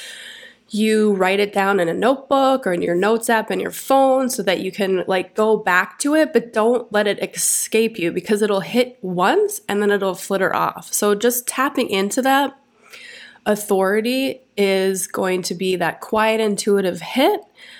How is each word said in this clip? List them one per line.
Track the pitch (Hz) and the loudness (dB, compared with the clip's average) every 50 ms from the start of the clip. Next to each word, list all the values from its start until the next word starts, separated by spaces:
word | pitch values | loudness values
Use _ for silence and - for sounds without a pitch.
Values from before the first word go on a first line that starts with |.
| - - - - - - - - - - - _ _ _ | -16 -16 -18 -18 -18 -18 -20 -20 -20 -20 -20 _ _ _
you | - 208 220 220 220 214 214 214 202 | -4 0 0 2 2 4 4 2 2
write | 190 185 185 196 196 | 2 2 2 2 2
it | 202 196 202 | 0 0 0
down | 202 190 196 202 190 | 0 2 2 2 2
in | 175 165 | 2 0
a | 170 | 0
notebook | 185 185 240 277 269 - - 285 269 269 262 269 262 262 | 0 2 2 2 0 0 0 2 2 4 4 2 2 0
or | 190 180 | -2 -2
in | 180 | 0
your | 175 170 170 | 0 0 0
notes | 175 190 208 226 226 226 - | 2 2 2 2 0 0 0
app | 233 220 214 - | 0 0 0 -2
in | 190 185 | -4 -4
your | - - | -4 -6
phone | 175 - - - 269 269 269 269 262 262 262 240 | -8 -10 -2 2 2 4 4 4 4 2 0 -2
so | 247 - | -4 -2
that | 180 196 180 160 | -2 -2 -2 0
you | 180 185 | -2 -6
can, | 185 - 202 185 190 180 - | -4 -2 -2 0 0 0 0
like, | - 190 185 185 - - | 0 -2 -2 -2 -4 -2
go | - 214 220 220 | 0 2 2 2
back | 214 214 190 180 180 196 - - - | 2 2 2 2 2 2 0 -4 -6
to | - 285 302 | -2 0 2
it, | 311 311 302 - | 2 2 2 2
but | 226 226 - | 0 0 0
don't | - 226 214 233 247 240 233 - | -2 0 2 2 2 0 -2 -2
let | 208 208 208 | -2 0 0
it | 208 196 - 190 | 0 0 -2 -4
escape | 190 - 175 - - - - - - - 220 226 220 220 - | -8 -6 -4 -2 -2 -2 -2 -4 -2 0 0 0 0 -2 -2
you | 165 170 | -4 -2
because | - 175 170 - 214 208 | -2 -4 -2 -2 0 0
it'll | 220 208 202 196 | 2 0 0 -2
hit | 165 165 214 240 247 247 - - - | -2 -2 0 0 0 0 -4 -8 -8
once | 185 180 175 180 208 294 403 427 403 - - - - | -6 -2 0 2 2 4 2 2 0 -2 -6 -6 -4
and | 202 202 | -2 0
then | 208 208 | 2 2
it'll | 202 196 196 190 180 | 2 2 0 -2 -4
flitter | 180 - - 196 190 190 170 - | -6 -6 -4 -2 0 0 0 0
off. | - 170 - - 180 - - | 0 -2 -2 -4 -8 -12 -8
So | - - 214 208 208 | -4 -2 0 0 0
just | 202 220 240 240 247 - - | 2 2 0 0 0 -4 -6
tapping | - - 262 285 285 277 240 - | -4 -2 -2 0 0 -2 -2 0
into | 202 190 196 202 - 269 247 | 0 -2 -2 0 -2 -2 0
that | 269 269 277 285 269 - - _ _ _ _ _ _ - - - - - - - - - - _ | 2 2 2 0 0 -4 -12 _ _ _ _ _ _ -20 -20 -20 -20 -20 -20 -20 -20 -20 -8 _
authority | 208 214 208 - - 202 190 190 185 202 220 220 240 254 262 269 262 - - - _ _ - | -2 -2 -2 0 0 0 2 2 2 2 0 0 0 -2 -2 -2 -2 -4 -8 -12 _ _ 0
is | 202 196 196 190 190 190 190 185 - | 0 2 2 2 2 0 0 -2 -6
going | - - - 196 185 185 185 175 | -6 -6 -4 -2 -2 -2 -2 -2
to | - 185 | -6 -6
be | 175 185 185 185 | -4 -2 -2 -2
that | 175 170 156 156 - | 0 -2 -2 -4 -6
quiet | - - 220 214 220 220 220 220 | -8 -4 -2 0 2 2 2 0
intuitive | 220 214 202 196 - 214 202 196 196 180 180 175 | 0 0 -2 -2 0 0 0 2 2 -2 -4 -6
hit, | 165 - - 254 277 381 415 415 - - _ - - - - | -10 -6 -2 0 2 2 2 0 -4 -12 _ -20 -20 -20 -20